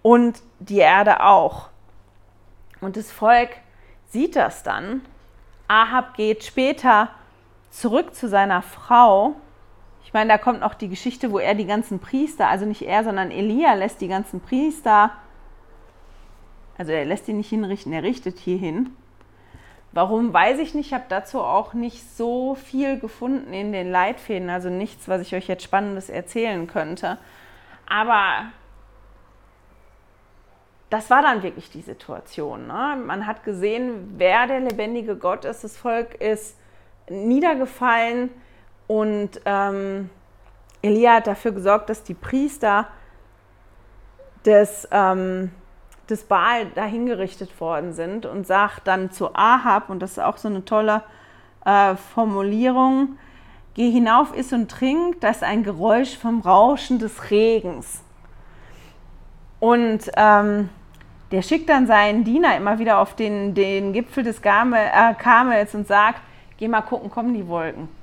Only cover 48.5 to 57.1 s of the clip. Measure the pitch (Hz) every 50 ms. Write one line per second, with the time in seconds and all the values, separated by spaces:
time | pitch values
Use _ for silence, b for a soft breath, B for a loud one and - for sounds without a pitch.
48.5 | 185 190 202 202 - - - - 185 190 190 185 - - 202 - - - 196 220
49.5 | 247 254 247 247 202 208 208 - 190 180 180 190 - - - - 208 - - 214
50.5 | 208 190 185 - 226 214 214 214 214 220 214 b b b b b b b b b
51.5 | b b b - 196 202 202 196 190 185 - - - - 226 220 202 196 196 202
52.5 | 208 220 240 254 254 254 262 262 262 269 277 269 269 B B B B B B B
53.5 | B B B B - - 233 240 226 247 240 220 226 247 294 285 - - 262 -
54.5 | - 240 226 - - - - 262 269 320 349 349 349 349 - 208 226 - - -
55.5 | 202 214 226 185 202 156 175 226 220 233 269 254 - - - 233 226 233 196 175
56.5 | 190 185 214 247 285 262 - - 254 240 226 214